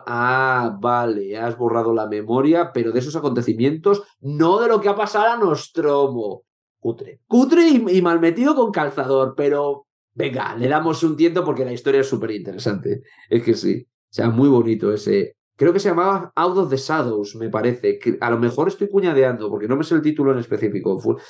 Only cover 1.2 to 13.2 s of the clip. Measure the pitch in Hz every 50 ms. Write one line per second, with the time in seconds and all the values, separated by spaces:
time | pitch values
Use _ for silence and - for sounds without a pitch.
1.2 | 101 98 101 107 117 120 117 117 123 117 113 117 113 113 113 113 107 107 107 104
2.2 | 107 107 117 127 135 151 165 170 170 170 - 127 117 113 107 127 123 147 147 165
3.2 | - 143 120 120 117 117 110 113 120 139 156 160 160 202 202 202 202 _ _ _
4.2 | - 139 147 147 165 165 190 214 233 233 226 208 - 202 202 196 208 202 - 208
5.2 | 214 226 233 233 214 180 151 135 - - - 165 151 147 143 143 143 131 113 120
6.2 | 110 101 92 - _ _ _ _ _ _ _ _ - 117 113 - - - - _
7.2 | _ - - 240 262 269 339 339 339 330 294 240 226 196 180 190 175 170 170 165
8.2 | 165 165 170 170 247 285 311 277 247 220 196 175 151 139 - - 135 127 135 135
9.2 | 135 127 - - 143 143 143 143 147 143 143 139 - _ _ _ _ _ _ -
10.2 | 143 139 123 123 107 - - 113 120 127 143 156 160 165 156 - 165 160 156 143
11.2 | 160 170 165 180 175 156 135 120 131 123 123 113 - 143 135 139 131 - - 107
12.2 | 101 113 110 104 90 98 92 95 - 117 104 95 - - 101 - - _ - _